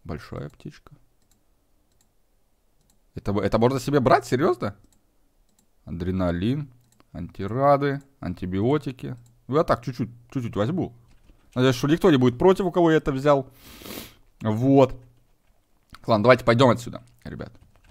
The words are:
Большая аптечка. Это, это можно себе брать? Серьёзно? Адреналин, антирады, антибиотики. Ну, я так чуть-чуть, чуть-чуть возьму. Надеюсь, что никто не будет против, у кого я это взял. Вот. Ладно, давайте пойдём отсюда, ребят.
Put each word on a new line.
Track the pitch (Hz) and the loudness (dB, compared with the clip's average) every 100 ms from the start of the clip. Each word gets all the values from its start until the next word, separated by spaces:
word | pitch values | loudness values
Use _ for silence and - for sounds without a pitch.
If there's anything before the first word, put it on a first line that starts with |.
Большая | - 78 - 82 71 | -14 -14 -14 -14 -14
аптечка. | - 151 - _ - _ _ _ _ _ _ _ _ _ _ _ _ _ _ _ _ _ _ _ _ _ - | -16 -20 -20 _ -20 _ _ _ _ _ _ _ _ _ _ _ _ _ _ _ _ _ _ _ _ _ -12
Это, | 104 101 | -6 -4
это | 101 110 | 0 2
можно | 123 135 | 0 0
себе | - 143 | -2 0
брать? | 127 - - | 4 2 2
Серьёзно? | 131 180 359 104 - _ _ _ _ _ _ _ _ _ _ - | -2 0 -2 -8 -12 _ _ _ _ _ _ _ _ _ _ -14
Адреналин, | 85 87 92 87 87 107 147 143 _ _ _ _ | -8 -4 -2 -2 -2 -2 -4 -8 _ _ _ _
антирады, | 80 87 - 98 123 139 143 143 139 - _ | -14 -14 -10 -8 0 2 4 2 -4 -10 _
антибиотики. | 87 87 92 95 117 151 143 123 139 123 - _ - | -10 -8 -6 -2 0 -2 -4 -12 -14 -14 -20 _ -4
Ну, | 143 | -2
я | |
так | 170 - | 0 -2
чуть-чуть, | - 127 120 - _ | -4 -8 -8 -10 _
чуть-чуть | 135 117 - | -8 -6 -4
возьму. | 107 180 104 - _ _ _ _ _ | -4 -4 -6 -10 _ _ _ _ _
Надеюсь, | 123 131 123 | 0 2 2
что | 143 | 0
никто | 170 196 | 2 4
не | 135 | 4
будет | 127 120 | 4 4
против, | 180 190 | 4 4
у | 185 | 0
кого | 180 165 | 2 2
я | 156 | 2
это | 156 | 0
взял. | 131 147 139 120 _ - - - - - _ _ _ | 0 2 2 -2 _ -20 -20 -16 -16 -18 _ _ _
Вот. | 110 107 135 139 123 - - _ _ _ _ _ _ _ _ - - | -4 0 4 4 4 0 -18 _ _ _ _ _ _ _ _ -12 -2
Ладно, | 107 | 2
давайте | 127 123 - | 4 4 2
пойдём | 117 131 | 4 4
отсюда, | 113 - - - _ - | 2 -6 -16 -20 _ -16
ребят. | - - - _ _ _ | -14 -14 -18 _ _ _